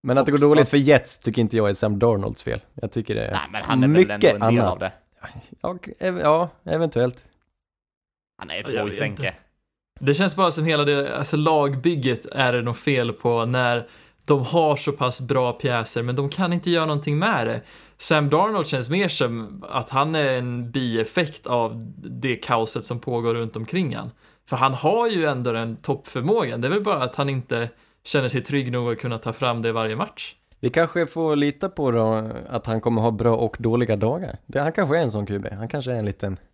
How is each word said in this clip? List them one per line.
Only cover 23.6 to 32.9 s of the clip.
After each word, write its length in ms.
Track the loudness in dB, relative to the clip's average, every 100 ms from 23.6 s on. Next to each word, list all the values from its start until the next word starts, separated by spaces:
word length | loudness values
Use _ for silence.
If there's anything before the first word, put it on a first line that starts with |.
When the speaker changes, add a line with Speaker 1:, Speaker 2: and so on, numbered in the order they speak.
| -6 -4 -2 -4
Speaker 3:
han. 160 | -10 -16 _ _ -8
För 80 | 0
han 160 | 0
har 340 | 2 0 2 2
ju 180 | 0 0
ändå 260 | 0 -2
den 240 | -2 -4 -8
toppförmågan. 840 | -6 -6 -4 -4 0 0 0 -2
Det 60 | -2
är 20 |
väl 140 | 0
bara 200 | 0 0
att 120 | -2 -2
han 140 | -2
inte 400 | -2 -2 -4 -4 -8 _ _
känner 240 | -2 0 2
sig 140 | -2
trygg 300 | -2 -2 0
nog 200 | -2 -2
att 80 | -4
kunna 180 | -4 -6
ta 160 | -6
fram 280 | -2 -2 0
det 80 | -2
i 20 |
varje 240 | -2 -2 -4
match. 400 | -6 -8 -16 -18 _ _
Speaker 1:
Vi 100 | -2
kanske 380 | 0 0 0 -2
får 280 | 0 0 2
lita 340 | 0 0 -6
på 220 | -2 0
då 400 | 2 2 0 -4 -10 -8
att 160 | -8 -4
han 160 | -2
kommer 200 | 0